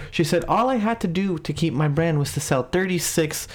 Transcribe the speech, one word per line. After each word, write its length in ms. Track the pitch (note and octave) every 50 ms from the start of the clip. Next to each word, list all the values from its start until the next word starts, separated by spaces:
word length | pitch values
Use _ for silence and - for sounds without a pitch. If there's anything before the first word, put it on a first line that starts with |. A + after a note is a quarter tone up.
| - -
She 120 | - - E3
said, 220 | - F3+ E3+ -
"All 220 | A#2 D#3+ G#3 A#3+ C4
I 60 | C4+
had 220 | A3+ G3+ A3+ A3+ A3+
to 60 | -
do 300 | F3 D#3+ F#3 G3 G3 E3+ D3+
to 140 | - - D3
keep 200 | - E3 D#3 A#2
my 140 | C#3 D#3
brand 300 | D3 C#3+ D#3+ E3 E3+ D#3 D3
was 140 | C#3+ - -
to 60 | D3
sell 240 | - - D3 C3 B2
thirty-six, 840 | - - F#3 F#3+ F#3 F3+ E3 - - - F3 D#3 D3+ - - - - -